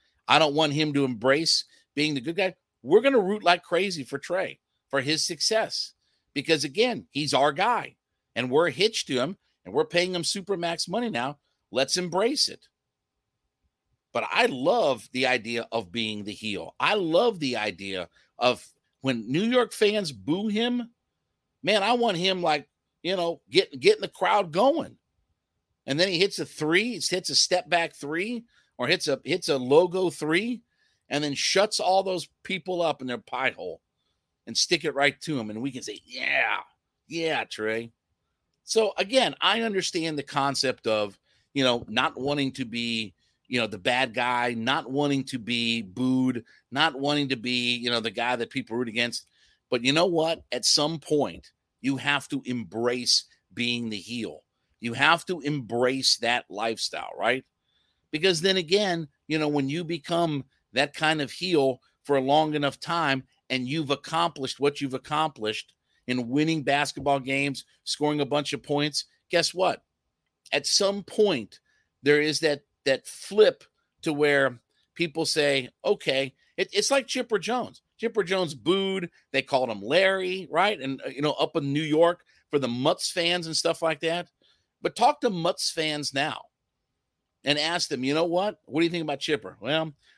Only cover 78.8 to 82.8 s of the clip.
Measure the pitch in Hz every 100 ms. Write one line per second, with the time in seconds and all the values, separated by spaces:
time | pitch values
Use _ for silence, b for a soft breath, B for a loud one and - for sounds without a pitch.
78.8 | 196 190 175 b b 135 135 135 127 104
79.8 | 104 170 190 190 180 185 160 156 202 185
80.8 | 135 135 135 123 147 131 147 165 139 143
81.8 | 160 151 170 175 b b b 143 123 120